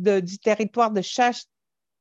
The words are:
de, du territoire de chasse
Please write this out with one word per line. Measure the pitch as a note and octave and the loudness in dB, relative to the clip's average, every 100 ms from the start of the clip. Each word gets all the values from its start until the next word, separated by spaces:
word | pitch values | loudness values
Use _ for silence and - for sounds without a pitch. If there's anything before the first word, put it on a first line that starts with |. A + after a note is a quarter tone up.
de, | F3+ G3 | 2 2
du | F3 G3 | 0 -4
territoire | - G#3+ G#3+ - A#3 | -2 0 0 0 0
de | G#3 | 0
chasse | F3+ - B3 A#3 - _ _ _ _ _ | -4 0 0 0 -10 _ _ _ _ _